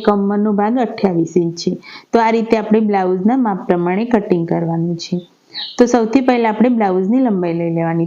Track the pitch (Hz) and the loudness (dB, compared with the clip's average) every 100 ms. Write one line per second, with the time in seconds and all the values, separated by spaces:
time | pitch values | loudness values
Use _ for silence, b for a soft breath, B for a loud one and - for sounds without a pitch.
0 | 214 208 202 202 214 208 208 254 233 - | 0 0 0 0 0 0 0 0 -2 -2
1 | 196 170 165 180 170 170 185 185 B B | -2 0 0 0 0 -2 -6 -6 B B
2 | B 233 226 226 220 226 214 214 214 196 | B 2 2 0 0 -2 2 2 2 0
3 | 185 185 202 262 226 190 - 175 175 185 | 0 0 0 2 0 -2 -2 -2 0 -2
4 | 233 220 208 180 170 165 165 165 170 170 | 0 -2 0 -2 0 -2 -2 -2 -4 -4
5 | - 180 175 _ _ B B - 240 240 | -6 -8 -8 _ _ B B 2 2 2
6 | 220 269 262 240 226 214 247 233 196 185 | 2 2 2 2 0 2 2 2 0 0
7 | 190 254 254 190 175 170 170 165 165 165 | 0 2 2 0 -2 -2 -2 -2 0 -2